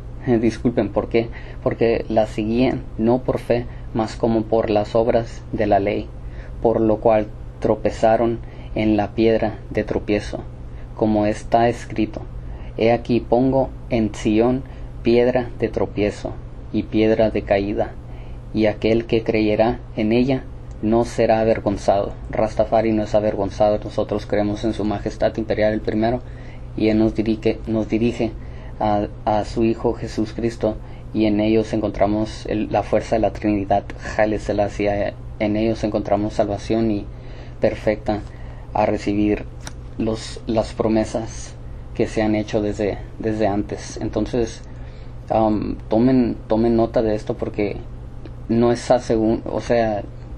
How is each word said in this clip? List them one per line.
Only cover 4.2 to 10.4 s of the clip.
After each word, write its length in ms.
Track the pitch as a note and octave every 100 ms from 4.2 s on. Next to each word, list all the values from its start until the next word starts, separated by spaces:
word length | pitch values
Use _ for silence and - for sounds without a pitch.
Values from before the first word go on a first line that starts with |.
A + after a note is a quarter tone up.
| A#2+ A2+
por 260 | G#2+ A2+ A2+
las 260 | G#2 G#2 A#2
obras 480 | A#2 A#2 A2+ - -
de 160 | G#2+ G#2
la 120 | G2+
ley, 280 | G2+ G#2+ G#2 - - - - -
por 200 | A#2 A2+
lo 160 | A2 G#2+
cual 300 | A#2 A2 G#2 - - -
tropezaron 800 | A2+ G#2+ G#2 - A2+ A2+ A#2 A#2 - - -
en 240 | A2 A2 G#2+
la 160 | G2+ -
piedra 440 | A2 A2 A2 G#2+ -
de 140 | -
tropiezo, 560 | G#2 - - G#2 - -